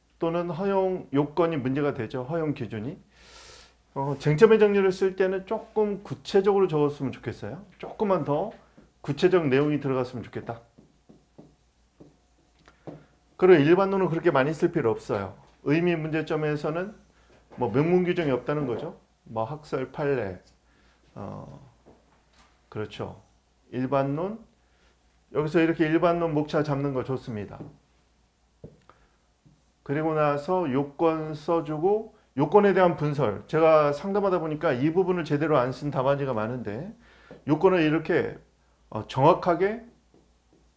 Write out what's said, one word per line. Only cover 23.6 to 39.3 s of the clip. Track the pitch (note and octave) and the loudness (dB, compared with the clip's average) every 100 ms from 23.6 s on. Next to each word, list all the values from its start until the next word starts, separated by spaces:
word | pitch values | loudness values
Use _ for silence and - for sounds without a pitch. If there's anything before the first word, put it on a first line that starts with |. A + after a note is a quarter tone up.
| _ | _
일반론, | B2+ B2+ C#3 C#3 D3 F#3+ A3+ - _ _ _ _ _ _ _ _ | -6 -2 0 0 -2 -6 -8 -16 _ _ _ _ _ _ _ _
여기서 | C#3+ D3+ E3 | -4 0 2
이렇게 | D#3+ E3 D#3 | 2 2 2
일반론 | E3 E3+ E3+ E3 | 4 2 2 0
목차 | D3+ D3+ D#3 | -2 0 -2
잡는 | D3+ C#3 C#3+ C3 | 0 -2 -2 -4
거 | |
좋습니다. | B2+ B2+ - G#2+ F#2+ - - - _ _ _ _ _ _ _ _ - - _ _ _ _ _ _ _ _ _ _ | -4 -6 -6 -10 -10 -14 -18 -20 _ _ _ _ _ _ _ _ -20 -20 _ _ _ _ _ _ _ _ _ _
그리고 | - C#3+ D#3+ D#3 | -6 -4 -2 0
나서 | D3 C#3+ - F#3 D#3 | 0 0 -2 -2 0
요건 | C3 C#3 - E3 D#3+ D#3 D3+ | -2 -2 0 0 2 -4 -6
써주고, | - E3+ D3+ D3+ F#3 G#3+ A3 - _ C3+ | -2 -2 -2 -2 0 0 -4 -16 _ -4
요건에 | D3 G3+ G3+ | 4 6 6
대한 | F#3+ F3 - | 6 4 2
분설, | D3 D3 A2+ G2 - | -2 0 -2 -2 -4
제가 | D#3+ D#3+ D#3 D3 | 4 6 6 4
상담하다 | C#3+ G3 G3+ G3 F3+ | 0 -4 -2 0 0
보니까 | D#3+ D3+ E3 | -2 -2 -2
이 | B2 D3+ | 0 2
부분을 | F3 F3+ F3+ D3 | 2 0 -2 -2
제대로 | C#3+ D3 D3 | -2 2 2
안 | B2+ | 2
쓴 | B2+ D3 | -2 -4
답안지가 | C#3+ C3 C#3+ C3+ | -2 0 0 -2
많은데, | A2 A2 B2+ G#2 A2 G3 - _ _ - - C#3 | -4 -4 -6 -8 -10 -12 -16 _ _ -20 -12 -4
요건을 | D3+ F#3 F#3 | 2 4 4
이렇게, | D3+ D#3+ D#3+ C#3+ G#2+ - - _ _ _ _ | 2 0 0 0 -2 -8 -20 _ _ _ _
어, | A2 - | -12 -8
정확하게 | B2+ D3+ | 2 4